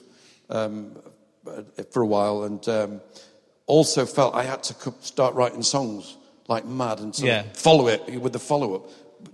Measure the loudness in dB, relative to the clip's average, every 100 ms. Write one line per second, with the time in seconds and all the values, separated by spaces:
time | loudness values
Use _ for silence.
0 | -20 _ -20 _ -8 -4 -4 -6 -12 -18
1 | -20 -20 _ _ -16 -16 -14 -16 -4 0
2 | 2 2 2 0 -4 -6 -2 -2 -2 -6
3 | -16 -20 -20 _ _ _ 4 4 4 2
4 | 0 2 2 2 -4 -6 -8 -10 -12 -12
5 | -6 0 0 2 0 0 -2 0 -2 -6
6 | -14 -20 -20 _ -2 -2 -2 -4 -4 -4
7 | -6 -2 0 0 -2 2 6 8 6 2
8 | -2 -6 -4 -4 -2 -2 0 -4 -8 -20
9 | -20 -20 -18